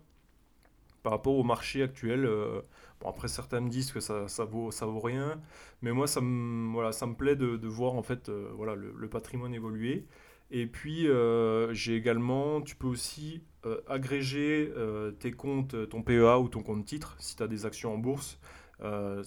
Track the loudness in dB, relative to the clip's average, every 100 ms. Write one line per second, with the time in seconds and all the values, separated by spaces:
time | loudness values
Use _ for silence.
0 | -14 _ _ _ _ _ _ _ -20 -6
1 | -2 2 4 4 4 2 0 0 -2 0
2 | 0 2 4 2 0 -4 -8 -18 -20 -8
3 | -8 -4 -6 -6 -4 -2 0 -2 -4 -4
4 | -4 -4 -4 -4 -4 -4 -4 -4 -4 -2
5 | -2 -2 -2 -6 -10 -20 -20 -6 0 2
6 | 2 0 0 0 -2 -2 -2 0 -2 -2
7 | -4 0 2 4 2 0 -4 -2 0 0
8 | -2 -6 -4 -6 -6 -6 -4 -4 -8 -8
9 | -6 -6 -6 -6 -6 -6 -6 -2 -2 -2
10 | -6 -18 -20 -20 _ -4 -4 -6 -6 2
11 | 6 6 6 6 6 4 2 0 0 2
12 | 4 4 2 2 2 0 -4 -4 -2 -2
13 | -4 -8 -10 -10 -14 -10 -6 -6 -4 -4
14 | -2 -2 0 0 2 2 0 -2 -2 -2
15 | -4 -4 -6 -6 -2 -2 -2 -4 -4 -4
16 | 4 10 10 10 6 -2 -4 -4 -4 -8
17 | -10 -12 -12 -6 -4 -4 -6 -6 -4 -2
18 | -2 -2 -6 -14 -20 -20 -20 -10 -6 -4
19 | -4 -4